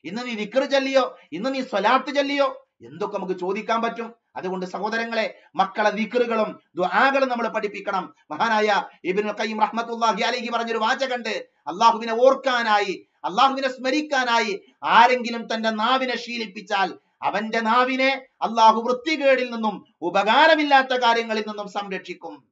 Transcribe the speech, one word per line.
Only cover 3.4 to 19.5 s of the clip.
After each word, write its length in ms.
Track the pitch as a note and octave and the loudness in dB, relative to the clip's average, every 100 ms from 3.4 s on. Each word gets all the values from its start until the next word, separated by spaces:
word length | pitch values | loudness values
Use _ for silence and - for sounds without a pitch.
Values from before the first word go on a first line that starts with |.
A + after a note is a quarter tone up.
ചോദിക്കാൻ 420 | F3+ G3+ G#3+ A3+ | -4 -4 -2 -2
പറ്റും. 320 | A3+ A3+ A3 - _ - | -2 -6 -12 -14 _ -10
അതുകൊണ്ട് 300 | F3+ F#3 F3+ | -8 -6 -6
സഹോദരങ്ങളെ, 760 | F#3 G#3 A3+ A#3 A3+ G3+ - _ | -6 -4 -4 -4 -4 -4 -8 _
മക്കളെ 360 | - - - G#3+ | -6 -6 0 -2
ദിക്റുകളും 680 | G3+ A3 A#3+ A#3 A3+ G#3+ - _ D3+ | -2 -4 -2 0 0 -4 -6 _ -6
ദുആകളും 520 | F3+ G3 C4+ C4+ C4 | -2 2 2 2 -2
നമ്മൾ 200 | A#3+ A3+ | -2 -4
പഠിപ്പിക്കണം. 680 | A3 G3+ G3+ G3 F#3+ D#3 _ _ | -4 -6 -8 -6 -6 -6 _ _
മഹാനായ 540 | D3+ A3+ G#3+ G#3+ G3 - _ | -4 0 2 2 2 0 _
ഇബ്നുൽ 300 | E3 F#3 G#3+ G3+ | -2 -2 -2 -4
ഖയ്യിം 200 | A3 G#3+ | -6 0
റഹ്മത്തുള്ളാഹി 640 | G#3+ A3+ A#3 A#3 A3+ G3 | -2 -2 -6 0 0 0
അലൈഹി 280 | A3+ B3 A#3+ | -2 -2 -4
പറഞ്ഞൊരു 280 | A#3 A3+ A3+ | -4 -2 -2
വാചകണ്ട്, 680 | A3 C4 C4 A#3+ A3 G3 - _ | 0 0 -2 -4 -4 -8 -10 _
അള്ളാഹുവിനെ 540 | D3 F3 A3+ A3 A#3 | -12 4 4 4 -2
ഓർക്കാനായി, 960 | A3+ B3+ C4 C4+ A#3+ A3+ G#3 G3 F3 - _ | 4 4 4 0 0 2 2 2 -6 -12 _
അള്ളാഹുവിനെ 440 | D3+ F#3 C4+ C4 C4+ | -4 2 2 2 -4
സ്മരിക്കാനായി 960 | B3+ C4 D4+ D4+ C4+ A#3+ A3+ A3 F#3 _ _ | -4 -2 -2 0 -2 0 0 0 -6 _ _
ആരെങ്കിലും 680 | D3 G3 A#3 B3 A#3 A#3 G#3 | 4 6 8 4 -2 -8 -6
തന്റെ 160 | A3+ A3 | -4 -2
നാവിനെ 460 | A3 A3+ C4 B3+ A#3 | -2 0 0 -2 -6
ശീലിപ്പിച്ചാൽ 800 | A#3 A#3 G#3+ G3+ F#3+ G3 F#3 - _ _ | -8 -8 -10 -10 -4 -2 -2 -4 _ _
അവന്റെ 380 | C#3+ F#3+ A3 A3+ | -4 -4 -2 -2
നാവിനെ 680 | A3 B3 B3+ C4 C4+ C4+ - _ | 2 2 2 2 0 0 -8 _
അള്ളാഹു 380 | F#3 A3+ A3+ A3+ | -4 6 6 6
വൃത്തികേടിൽ 680 | A#3 B3 D#4+ D4 C#4 B3+ B3 | 0 -2 -2 2 4 4 0